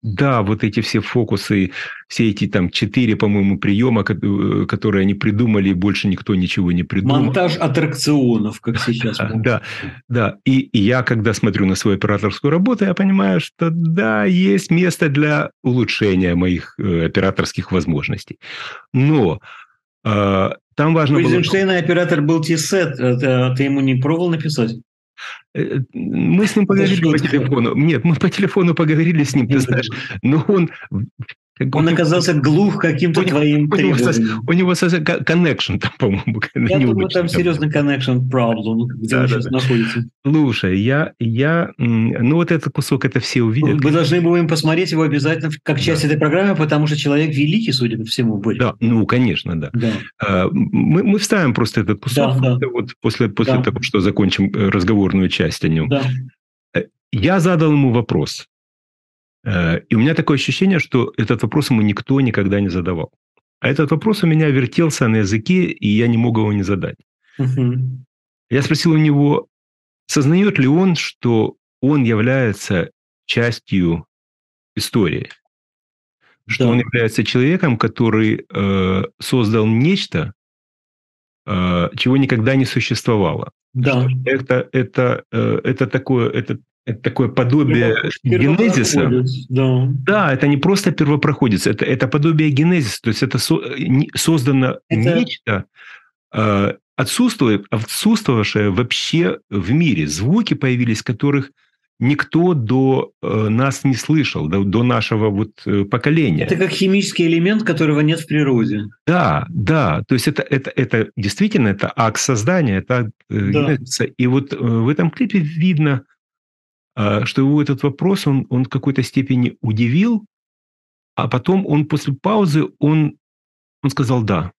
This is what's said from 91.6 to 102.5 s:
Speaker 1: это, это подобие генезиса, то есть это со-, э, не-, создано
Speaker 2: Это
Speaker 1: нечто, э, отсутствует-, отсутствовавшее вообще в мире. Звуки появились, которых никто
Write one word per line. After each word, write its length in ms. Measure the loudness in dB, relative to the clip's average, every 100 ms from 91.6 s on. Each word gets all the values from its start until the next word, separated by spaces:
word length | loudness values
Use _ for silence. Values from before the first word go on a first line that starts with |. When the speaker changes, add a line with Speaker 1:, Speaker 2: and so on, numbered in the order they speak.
| 0
Speaker 1:
это, 180 | -2 -2
это 220 | 0 0
подобие 420 | 0 2 2 2
генезиса, 520 | 2 2 2 0 -4
то 80 | -4
есть 140 | -2
это 140 | -2 -2
со-, 220 | 0 -2
э, 160 | -2 -8 0
не-, 220 | 0 0 -2
создано 640 | 0 2 2 2 0 -2 _
Speaker 2:
Это 260 | 0 2 0
Speaker 1:
нечто, 460 | -2 -6 -4 -4 -6 _ -20 -20 _ _ _
э, 400 | -4 0 0 0 -4 _ -6
отсутствует-, 680 | -4 0 0 2 0 0 -2
отсутствовавшее 1000 | -6 -6 -2 0 0 0 0 0 0 0
вообще 680 | 0 -2 -4 -2 0 0 -2 _
в 220 | -6 0
мире. 360 | 2 2 0 -2
Звуки 480 | -4 0 0 0 -2
появились, 480 | -2 0 0 -2
которых 480 | -4 -2 0 -2 -4 _ _ _ _ _
никто 540 | 0 0 0 0 2